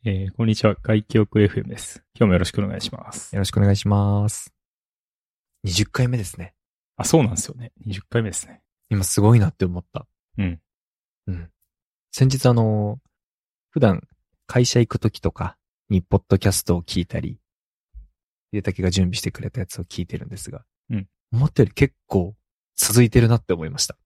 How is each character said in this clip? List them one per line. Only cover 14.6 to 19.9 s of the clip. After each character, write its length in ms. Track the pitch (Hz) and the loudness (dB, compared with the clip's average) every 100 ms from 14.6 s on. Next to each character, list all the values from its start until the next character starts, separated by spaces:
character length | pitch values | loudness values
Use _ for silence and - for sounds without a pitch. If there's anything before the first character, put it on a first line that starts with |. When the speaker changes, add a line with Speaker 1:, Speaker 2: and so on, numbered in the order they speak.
| 123 | 2
Speaker 2:
社 140 | 120 | 2
行 100 | 117 | 2
く 80 | - | 0
時 220 | 113 - | -2 -2
と 120 | - | -6
か 260 | - 90 - _ _ _ | -4 -10 -10 _ _ _
に 100 | 98 | -2
ポ 160 | - 98 | 2 0
ッ 60 | _ | _
ド 120 | 98 | 2
キ 80 | 104 | 2
ャ 60 | |
ス 100 | 92 | -2
ト 120 | - 87 | -2 -2
を 60 | |
聞 200 | 85 - | -2 -6
い 40 | 85 | -4
た 140 | - | -6
り、 200 | - 135 _ _ _ _ _ - - _ _ _ _ | -8 -12 _ _ _ _ _ -20 -20 _ _ _ _
秀 120 | 107 | -6
武 180 | 95 90 | -4 -2
が 80 | 92 | 0
準 140 | 90 | 2
備 100 | 90 | 0
し 80 | 98 | 0
て 80 | - | -8
く 140 | - | -8
れ 80 | - | -10
た 80 | 123 | -8
や 80 | 95 | -10
つ 120 | - | -10
を 40 | |
聞 180 | 104 | -12